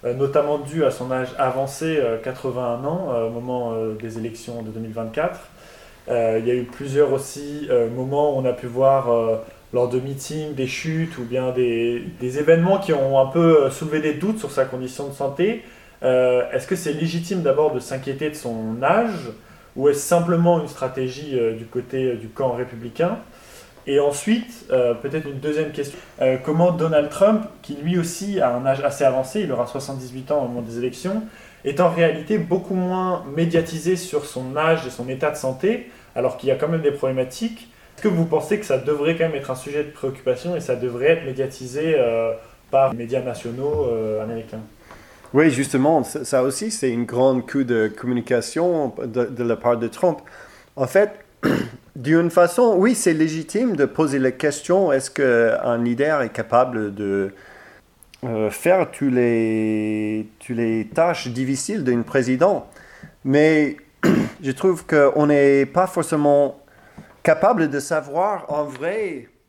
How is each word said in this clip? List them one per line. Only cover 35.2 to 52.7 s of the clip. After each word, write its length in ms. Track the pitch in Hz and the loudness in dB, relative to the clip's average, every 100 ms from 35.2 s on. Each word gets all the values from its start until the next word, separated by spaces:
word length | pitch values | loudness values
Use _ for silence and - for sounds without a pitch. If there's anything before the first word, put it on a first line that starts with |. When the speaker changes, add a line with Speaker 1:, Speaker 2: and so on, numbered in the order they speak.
| 156 | -2
Speaker 1:
de 60 | 143 | -2
santé, 540 | 131 131 190 233 - - - - | -6 -2 -2 -2 -6 -20 -12 -4
alors 200 | 127 - | -2 -2
qu'il 120 | 135 | -2
y 40 | |
a 40 | 131 | 0
quand 120 | 151 | 0
même 140 | 165 | 2
des 80 | 143 | 0
problématiques. 760 | 143 131 131 127 - 226 - - _ - - | 0 -2 -2 -4 -4 -6 -6 -20 _ -20 -4
Est-ce 60 | |
que 60 | 214 | 0
vous 160 | 170 | 0
pensez 340 | 165 156 151 208 | 2 0 0 -4
que 80 | - | 0
ça 100 | 131 | -2
devrait 400 | 143 147 151 165 | 0 0 0 0
quand 80 | |
même 120 | 165 147 | -2 -2
être 140 | 139 | -6
un 60 | 127 | -8
sujet 280 | 143 147 | -6 -6
de 60 | 147 | -6
préoccupation 640 | - 135 131 - 123 175 170 | -6 -8 -4 -2 -2 -2 -6
et 40 | |
ça 160 | - 120 | -4 -4
devrait 340 | 123 120 143 | -4 0 2
être 140 | 165 | 2
médiatisé, 720 | 135 127 131 - 127 135 160 151 | -2 -6 -6 -6 -10 -4 0 2
euh, 360 | 120 113 113 113 - - _ | 2 0 -2 -4 -12 -20 _
par 220 | 139 135 | 2 2
les 60 | 120 | 0
médias 240 | 117 131 | -4 -4
nationaux, 640 | 123 117 120 120 143 151 131 | -4 -8 -10 -6 -4 -2 -2
euh, 340 | 113 110 107 | -2 -2 -4
américains ? 380 | 107 113 113 110 110 - - - - - - | -6 -8 -10 -14 -16 -20 -20 -20 -20 -20 0
Speaker 2:
Oui, 180 | 135 160 | 4 4
justement, 520 | 127 135 139 139 160 | 4 0 2 4 4
ça, 200 | 117 151 | 0 -6
ça 180 | 127 135 | 0 2
aussi, 280 | 131 135 220 | 2 -2 -6
c'est 220 | 214 131 | -2 -2
un 100 | 117 | -2
grand 380 | 120 123 131 127 | -2 2 4 4
coup 240 | 120 139 | -2 -2
de 240 | 127 117 110 | 0 2 2
communication 1080 | 104 123 123 113 123 110 156 175 165 135 - | -2 -4 -4 0 0 0 0 0 0 -2 -4
de, 200 | 123 117 117 | -6 -2 -2
de 180 | 120 | -2
la 120 | 117 110 | -2 0
part 200 | 120 117 | 2 0
de 120 | 113 | -2
Trump. 300 | - 180 151 - - - - _ - | 0 0 0 -10 -20 -20 -20 _ -6
En 100 | 127 | 2
fait, 240 | 190 208 - - _ | 4 2 0 -20 _
<clears throat> 540 | - - 120 - _ - | 0 0 -2 -10 _ -10
d'une 340 | 127 165 170 | 2 4 4
façon, 440 | 175 170 - 240 | 6 4 6 4